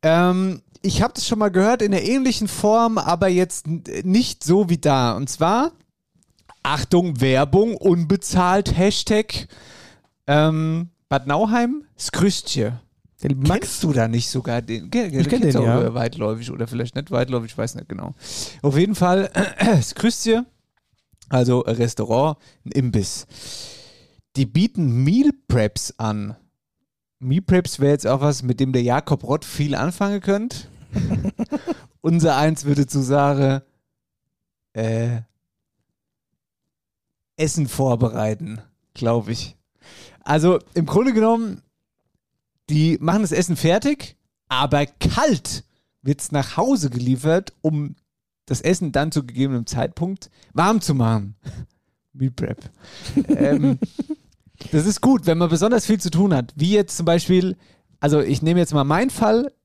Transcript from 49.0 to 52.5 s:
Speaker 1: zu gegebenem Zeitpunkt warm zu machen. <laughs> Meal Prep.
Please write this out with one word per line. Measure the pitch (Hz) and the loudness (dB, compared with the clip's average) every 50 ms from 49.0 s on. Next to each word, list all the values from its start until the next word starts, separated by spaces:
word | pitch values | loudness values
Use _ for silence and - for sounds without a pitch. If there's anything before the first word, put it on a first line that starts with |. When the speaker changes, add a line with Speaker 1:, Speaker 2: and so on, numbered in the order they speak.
| 143 160 - | -2 0 -2
Speaker 1:
zu | 156 135 | -4 -4
gegebenem | 123 120 123 135 139 135 120 113 | -4 -4 -4 -2 -2 -2 -4 -4
Zeitpunkt | - - 123 123 - - - 170 180 196 190 - - _ _ _ _ - | -4 -4 -4 -4 -4 -4 -6 -6 -6 -6 -10 -14 -20 _ _ _ _ -2
warm | - 165 190 226 220 | 0 2 2 2 0
zu | - - 151 | 0 0 0
machen. | 131 117 113 113 110 101 98 104 _ _ - - - - _ _ | 2 2 2 2 0 -2 -6 -14 _ _ -16 -14 -14 -16 _ _
<laughs> | _ _ _ _ _ _ _ _ | _ _ _ _ _ _ _ _
Meal | 135 131 131 123 | -4 -4 -4 -4
Prep. | - 165 - | -6 -8 -8